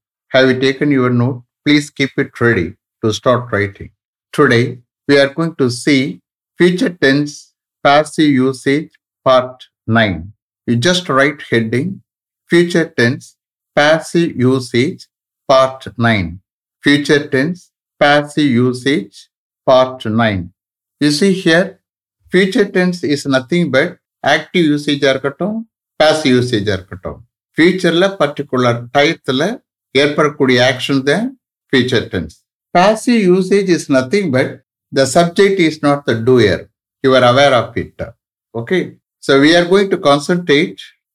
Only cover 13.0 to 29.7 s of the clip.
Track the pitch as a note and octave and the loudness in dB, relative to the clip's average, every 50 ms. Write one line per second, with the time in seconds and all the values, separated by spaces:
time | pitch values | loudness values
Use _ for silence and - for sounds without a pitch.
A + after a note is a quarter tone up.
13 | A#2+ A#2+ C3+ - - - _ _ _ _ _ _ _ _ - D3+ D3 D3+ D#3+ D#3+ | 0 0 0 -4 -10 -18 _ _ _ _ _ _ _ _ -2 0 2 2 2 0
14 | D#3+ - - E3+ E3+ D#3 - - A#2+ B2+ C3 C3+ B2+ - - A#2 B2+ E3+ F#3+ - | -2 -4 -2 -2 -2 -2 -2 0 0 0 0 0 -4 -4 -2 -2 -2 -2 -4 -10
15 | - _ _ _ _ _ _ _ _ - C3+ C3 C3 C3 C3 - - - - - | -16 _ _ _ _ _ _ _ _ 0 2 2 2 2 -2 -6 -16 -14 -6 -2
16 | A#2 A#2 A2+ G2+ F2 E2 E2+ F#2+ _ _ _ _ _ _ _ _ - D3 C#3+ D3 | 0 0 0 0 -2 -6 -8 -14 _ _ _ _ _ _ _ _ 0 0 0 2
17 | C#3+ C#3+ D#3 C#3+ D3 - - C3 C#3 E3 F3+ - _ _ _ _ _ _ _ - | 2 0 0 0 0 -2 -2 -2 -2 -2 -6 -10 _ _ _ _ _ _ _ 0
18 | D3+ C#3+ C#3+ D3 D3 D3 - D#3+ D3+ C#3 A#2+ A#2 B2 B2+ B2 B2+ B2+ C3+ C#3 G#2+ | 2 2 2 2 0 -2 -2 -2 0 2 2 2 0 0 -2 -4 -4 -4 -4 -4
19 | F#2+ - _ - - _ _ _ _ _ _ _ - C3+ C3 B2+ C3 C3 B2+ - | -4 -8 _ -20 -20 _ _ _ _ _ _ _ 0 2 2 4 2 0 -4 -8
20 | - A2+ G#2+ A#2 A#2 A2 G2+ F#2 E2+ - _ _ _ _ _ _ _ _ _ - | -8 -4 -2 0 0 0 -2 -4 -6 -10 _ _ _ _ _ _ _ _ _ -2
21 | C#3+ D3 D3 - G3 G3 F#3 F#3 - E3+ D#3+ E3+ F#3+ F#3 - _ _ _ _ _ | -2 0 0 2 0 0 0 0 0 2 2 2 0 -2 -6 _ _ _ _ _
22 | _ _ _ _ _ _ - F3+ G3+ F#3+ F#3+ B3+ G3+ F#3+ - F#3+ F3+ F3+ F3 F3 | _ _ _ _ _ _ 0 0 0 0 0 -2 -2 0 0 -2 0 -2 -2 -4
23 | - D3 D3 C#3+ - C#3+ C3+ C3 B2+ - E3+ F3 F3 C#3+ B2 C3 D#3 F3+ F3 - | -4 -4 -4 -4 -2 -2 -2 -2 -2 -2 -2 -2 0 0 0 0 0 -2 -4 -12
24 | _ _ _ _ - - D3 D#3+ D3+ - - F3+ E3 D3+ D3 D3 D3 D3+ C#3+ C#3 | _ _ _ _ -2 -2 -2 -2 -2 -2 -2 0 2 2 0 -2 -2 -4 -4 0
25 | C#3+ C3+ C3+ C3+ - C#3 C#3 - F3 G#3 G#3+ A3+ A3+ _ _ _ _ _ _ - | 0 0 0 0 -4 -6 -6 -6 -6 -6 -6 -8 -10 _ _ _ _ _ _ 0
26 | D3+ D3+ D3+ D#3 - C#3 B2+ B2 A#2+ B2 A#2 G#2 G2 G#2 G2 F#2 - - F#2 F2+ | 2 2 2 2 0 2 2 2 0 0 -2 -2 -2 -2 -4 -6 -6 -12 -18 -14
27 | - E2 C#2+ - - _ _ _ _ _ _ - D#3+ F#3 F#3 F#3 - E3+ E3 E3+ | -14 -14 -14 -16 -20 _ _ _ _ _ _ 0 2 2 2 0 -2 -2 0 0
28 | F#3 G3 G3 - D3+ C#3+ C#3+ - C#3 - - B2+ B2 A#2+ A#2 A#2 B2 A#2+ - C#3+ | 0 0 0 -2 -2 -2 -4 -6 -8 -6 -4 -2 0 0 0 -2 -4 -4 0 0
29 | C#3+ D#3+ E3 - _ - C3 C3 D#3 G3+ B3 - _ _ | 2 2 0 -4 _ -4 -2 -2 -2 -4 -6 -8 _ _